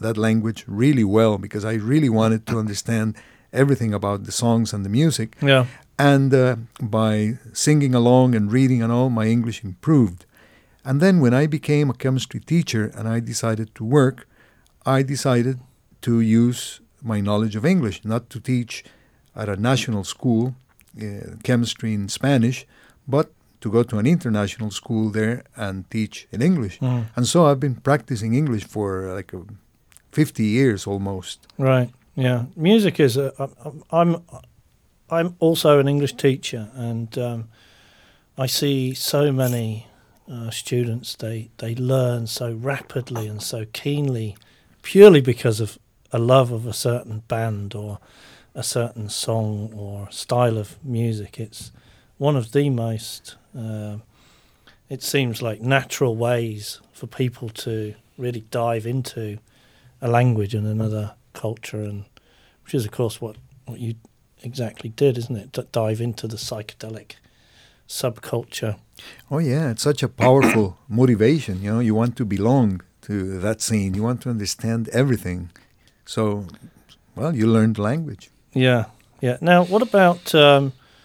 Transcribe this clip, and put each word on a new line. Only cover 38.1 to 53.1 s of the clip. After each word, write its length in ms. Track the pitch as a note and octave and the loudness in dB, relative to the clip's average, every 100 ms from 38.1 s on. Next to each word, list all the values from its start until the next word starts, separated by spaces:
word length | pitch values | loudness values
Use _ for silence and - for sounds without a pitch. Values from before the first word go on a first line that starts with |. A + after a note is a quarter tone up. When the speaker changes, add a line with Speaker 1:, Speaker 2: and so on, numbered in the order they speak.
| _ _ - | _ _ -6
Speaker 2:
I 100 | C3 | -4
see 460 | - C#3+ C3+ C3 | -2 0 0 -2
so 360 | C3 - C#3+ D3 | -6 -2 2 2
many, 540 | C3 B2+ A#2+ A2 A2 - _ _ _ - | 2 0 -2 -4 -8 -14 _ _ _ -18
uh, 200 | A#2+ A2+ | -14 -10
students, 640 | - - B2 A#2+ A#2 A#2+ - | -10 -4 -2 -2 -4 -8 -10
they, 340 | A2+ A2+ A2+ - | -10 -10 -12 -10
they 160 | A2+ A#2 | -8 -4
learn 500 | B2+ C3+ B2 A#2+ A2+ | 0 0 0 -2 -6
so 260 | - A#2+ | -8 -8
rapidly 760 | A2+ C3 C3+ - C3+ B2 A#2+ G#2+ | -6 -6 -8 -8 -8 -8 -8 -8
and 120 | G#2+ | -10
so 220 | - A#2+ G#2+ | -10 -10 -10
keenly 640 | - C#3+ D3 C#3+ A#2+ G#2+ - _ _ _ _ | -8 -4 -2 -2 -4 -6 -12 _ _ _ _
purely 380 | - F#3+ G#3 D3+ | 2 10 12 10
because 400 | B2+ A2+ A#2+ A2 | 6 0 0 -2
of 180 | G#2+ - _ _ _ | -4 -10 _ _ _
a 60 | A#2+ | -2
love 320 | A#2 C3+ A#2+ | 4 4 4
of 160 | A2+ A#2 | -2 -8
a 60 | |
certain 500 | - B2 A#2+ A#2+ A2 - | -4 -4 -4 -6 -12 -6
band 460 | A2+ A2+ G#2 G2+ | -4 -4 -6 -8
or 240 | G#2 G#2 G2+ _ - - - _ | -10 -12 -12 _ -20 -20 -20 _
a 80 | - | -10
certain 460 | - B2 A#2 A#2 G#2 | -6 -4 -4 -6 -10
song 640 | - - A2+ G#2+ G#2 G#2+ G#2+ | -6 -4 -2 -2 -4 -8 -12
or 320 | G2+ G2+ G2+ | -12 -12 -14
style 480 | - - B2 A#2+ A2 | -12 -4 0 2 0
of 180 | G2+ - | -6 -12
music. 540 | C#3 A#2 A#2 A2 G2 - | -8 -4 -2 -4 -10 -12
It's 320 | A2 - - - _ _ _ - | -14 -14 -20 -20 _ _ _ -4
one 180 | C#3 C#3 | 0 0
of 160 | A2+ | 0
the 180 | C#3+ C#3+ | 0 0
most, 640 | A#2+ A2+ A2 - | 0 -2 -6 -10